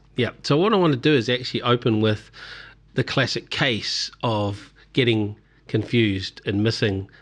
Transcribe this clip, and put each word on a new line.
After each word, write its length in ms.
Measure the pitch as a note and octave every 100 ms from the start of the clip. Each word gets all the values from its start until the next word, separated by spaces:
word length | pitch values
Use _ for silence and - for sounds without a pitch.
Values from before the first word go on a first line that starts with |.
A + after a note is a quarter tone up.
| _ -
Yeah. 120 | A2+ -
So 120 | - D3
what 140 | G3+
I 20 | G#3
wanna 220 | E3+ C3
do 160 | D3
is 160 | C#3+ G#2+
actually 320 | B2+ B2 A#2
open 360 | A#2+ A#2+ B2 G#2+
with 280 | G#2+ G#2+ - - - - - - _
the 100 | -
classic 460 | B2 - B2 A#2 -
case 600 | - D3 G#2+ - - - -
of 480 | B2 G#2+ G2+ G2+ - _ -
getting 420 | - A#2+ A2 G#2 G#2 _ _ -
confused 760 | A#2 G2+ A#2+ A2 F#2+ F#2 - -
and 160 | G2+
missing 440 | A2 A2+ A2 F#2+ G2 -